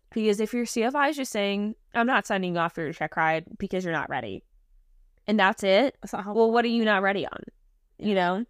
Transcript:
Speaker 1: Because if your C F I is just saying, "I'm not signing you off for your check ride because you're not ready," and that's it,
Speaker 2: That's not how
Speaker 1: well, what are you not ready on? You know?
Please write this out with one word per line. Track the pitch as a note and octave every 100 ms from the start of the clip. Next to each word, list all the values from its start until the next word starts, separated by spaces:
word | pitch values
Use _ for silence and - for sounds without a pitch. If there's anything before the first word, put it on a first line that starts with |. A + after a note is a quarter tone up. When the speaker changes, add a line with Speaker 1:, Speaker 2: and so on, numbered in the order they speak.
| _
Speaker 1:
Because | A3+ G#3+ G3+
if | G#3+
your | A#3+ A#3
C | A#3+
F | A3+
I | C#4+ C#4+
is | C#4+
just | C4
saying, | G#3+ G3+ G3+ G#3 G#3+ _ -
"I'm | A#3
not | B3 -
signing | G3+ F3+
you | E3+
off | E3+ -
for |
your | D#3
check | - D#3 -
ride | D#3+ D#3+ E3 -
because | G3 F#3
you're | F3+
not | D#3 -
ready," | C#3 A#2 F#2+ - _ _ - _ _ _ _ -
and | G#3+
that's | F#3+ G#3+
it, | G3 F#3+ C4+ -
Speaker 2:
That's | -
not | G3+
how | G3 G#3+
Speaker 1:
well, | A3+
what | A#3 A#3
are |
you | A#3 A3
not | G3+
ready | G3 G3+ C#3
on? | - - - _ _ _ -
You | G#3
know? | G3 F3 F#3